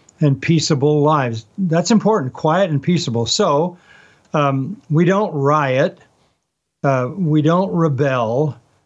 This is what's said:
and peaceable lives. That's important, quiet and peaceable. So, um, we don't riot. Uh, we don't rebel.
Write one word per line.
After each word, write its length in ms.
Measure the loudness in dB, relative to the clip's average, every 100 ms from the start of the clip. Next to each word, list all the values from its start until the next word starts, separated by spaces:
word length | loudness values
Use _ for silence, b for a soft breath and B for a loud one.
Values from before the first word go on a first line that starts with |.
| b _
and 200 | 0 0
peaceable 640 | 0 0 2 0 2 2
lives. 420 | 2 0 -2 -6 -12 -6
That's 320 | -2 0 2
important, 420 | 2 2 0 -2
quiet 380 | -4 -2 0 0
and 120 | -2
peaceable. 440 | 0 -2 -2 -4 -2
So, 500 | 0 2 2 -2 -6 B B B B B
um, 480 | -2 0 -2 -6 -10 _
we 160 | 2
don't 300 | 2 2 -2
riot. 640 | -2 0 0 0 0 0 -4 _ _ _ _ _ _ _ _
Uh, 280 | -2 0 -2
we 280 | -4 0 2
don't 280 | 2 0 0
rebel. 840 | 0 0 0 0 0 -2 -2 -2 -6 _ _